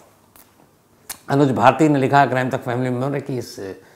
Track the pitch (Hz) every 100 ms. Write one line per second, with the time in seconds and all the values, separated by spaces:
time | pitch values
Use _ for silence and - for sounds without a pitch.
0 | _ _ _ - _ _ _ _ _ _
1 | - - - 139 143 104 120 131 156 143
2 | 127 139 135 127 127 127 - 120 127 123
3 | 135 143 139 127 110 - 98 90 _